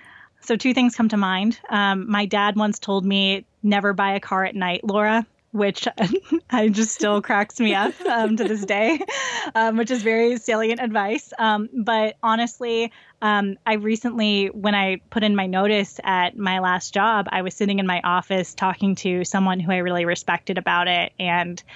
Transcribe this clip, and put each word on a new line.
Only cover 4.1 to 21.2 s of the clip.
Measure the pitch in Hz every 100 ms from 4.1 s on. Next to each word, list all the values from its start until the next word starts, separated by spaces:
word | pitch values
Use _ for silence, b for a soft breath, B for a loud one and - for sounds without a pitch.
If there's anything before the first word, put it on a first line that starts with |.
a | 196
car | - 190
at | 190 196
night, | 185 180
Laura," | 214 202 214 226 220 _ _
which | 208 202 - 247 - 190 370
<laughs> | - - -
I | 247 220
just | 202 214
still | - 208 208
cracks | 208 208 208 -
me | 226
up, | 196 214 -
um, | 392 233 214 220
to |
this | 196 214 196
day, | 202 220 311 381 539 523 B 339 226
um, | 226 226
which | 233
is | 254
very | 214 226 233 240
salient | - 220 226 233
advice. | 247 214 196 220 - -
Um, | 220 208 214
but | 262 214 220 214 220
honestly, | 226 226 233 - 240 226 226 B B B
um, | 214 208 202 190 -
I | 220
recently, | 208 220 247 226 214 202 196
when | 214 202 202
I | 190 185 -
put | 226
in | 214
my | 202 190
notice | 185 202 214 196 -
at | - 185 180 -
my | 196 185
last | 185 180 -
job, | 202 214 220 196
I | 185
was | 185
sitting | - 202 202
in | 190
my | 175
office | 180 180 - 190 175
talking | - 190 175 196 185
to | 190 180
someone | 180 196 190 185
who | 170
I | 185
really | 180 175
respected | 170 175 - 175 - 185
about | 185 175 180
it. | 175 -
And, | -